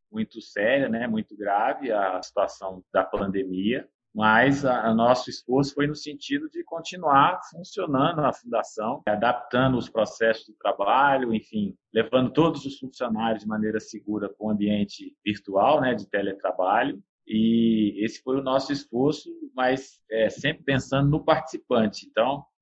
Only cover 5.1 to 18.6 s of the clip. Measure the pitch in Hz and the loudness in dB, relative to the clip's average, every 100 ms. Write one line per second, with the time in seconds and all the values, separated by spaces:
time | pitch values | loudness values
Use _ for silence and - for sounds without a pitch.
5.1 | 127 - - - 131 139 143 147 151 151 | 4 0 -12 -2 0 0 -2 -4 -4 -12
6.1 | 143 - 143 156 165 170 165 160 185 160 | -12 -6 -4 -4 -10 -10 -10 -10 -4 4
7.1 | 139 156 185 - 165 185 202 170 131 156 | 6 6 2 -8 -16 -12 -8 -2 2 2
8.1 | 160 135 - 120 117 - - 107 143 107 | 2 0 -2 -4 -4 -4 -6 -6 -4 -2
9.1 | 104 117 123 - 123 131 123 107 110 104 | 0 0 0 -2 2 2 0 -2 -2 -2
10.1 | - 113 110 - - 101 - 98 127 143 | 0 0 0 -6 -6 -4 -2 2 4 4
11.1 | 135 120 107 - 110 101 - _ 110 - | 2 0 -4 -4 -4 -4 -8 _ -2 2
12.1 | 127 123 - 165 143 139 - 127 - 120 | 2 2 2 2 2 -8 -12 -14 -8 -4
13.1 | 110 113 107 107 107 107 107 - 104 104 | -2 -2 -2 -4 -2 -2 -4 -6 -14 -6
14.1 | 107 101 - 107 104 104 104 101 - 92 | -4 -4 -6 -2 0 2 0 -2 -6 -18
15.1 | _ 104 104 - 98 120 147 127 107 98 | _ -6 -6 -2 2 4 4 2 -2 -4
16.1 | 101 101 95 95 92 92 107 139 - _ | -4 -2 -4 -4 0 2 2 0 -4 _
17.1 | _ - 110 113 117 113 110 107 101 110 | _ -4 0 2 4 2 2 0 0 -6
18.1 | - 127 135 131 131 | -6 -4 -2 0 -2